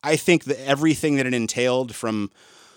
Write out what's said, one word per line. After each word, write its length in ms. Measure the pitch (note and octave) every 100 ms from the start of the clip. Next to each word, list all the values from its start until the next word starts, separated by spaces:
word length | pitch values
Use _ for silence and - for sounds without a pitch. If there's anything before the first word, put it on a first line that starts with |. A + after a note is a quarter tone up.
I 140 | D3 D#3
think 260 | - E3+
that 200 | B2+ C3+
everything 520 | C3+ C#3 D#3+ D3 D#3 C#3+
that 100 | B2+
it 80 |
entailed 600 | B2+ A2+ - B2 B2+ B2+ A2
from 340 | A#2 G#2+ G2+ _ _ - -